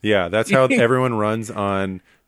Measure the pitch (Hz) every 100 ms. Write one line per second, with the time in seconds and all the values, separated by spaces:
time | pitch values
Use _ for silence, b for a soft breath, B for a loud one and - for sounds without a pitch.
0 | 107 101 85 107 - 135 127 127 117 127
1 | 127 110 107 113 110 107 101 98 98 92
2 | b b